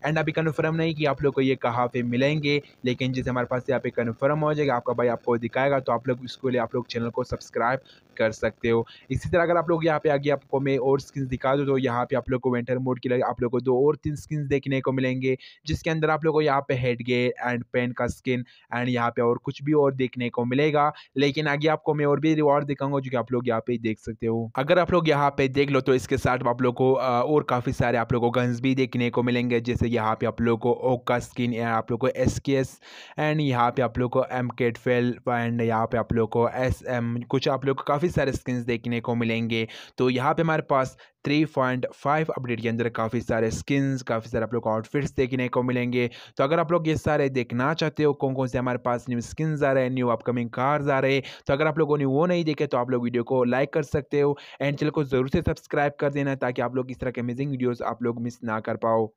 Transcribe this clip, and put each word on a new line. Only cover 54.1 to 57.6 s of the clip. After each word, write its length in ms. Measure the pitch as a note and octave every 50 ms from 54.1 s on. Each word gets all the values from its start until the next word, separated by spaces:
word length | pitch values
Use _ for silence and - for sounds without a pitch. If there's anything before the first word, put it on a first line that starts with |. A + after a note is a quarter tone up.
| - C#3+
हो 160 | C#3+ C#3+ C#3+ - - - - - C3+
and 120 | C#3+ C#3+
चैनल 140 | C#3 D3+ D3+
को 140 | C#3+ D#3+ D3+
ज़रूर 260 | C3 C3+ B2+ B2+ C3+
से 120 | - F3
सब्सक्राइब 520 | D#3 - D#3 - - - - D3+ C#3+ C#3+ C#3+ -
कर 100 | D3+ C#3+
देना, 260 | C#3 C#3+ C#3 C#3 C3+
ताकि 260 | C3+ C#3 B2 B2 C#3
आप 140 | A#2+ A#2+ B2+
लोग 160 | B2+ B2+ B2+
इस 80 | B2 -
तरह 120 | C3 B2+
के 100 | A#2 B2
अमेजिंग 300 | A#2 A#2+ A#2+ B2 C#3 D3
वीडियोज़ 320 | C#3 B2+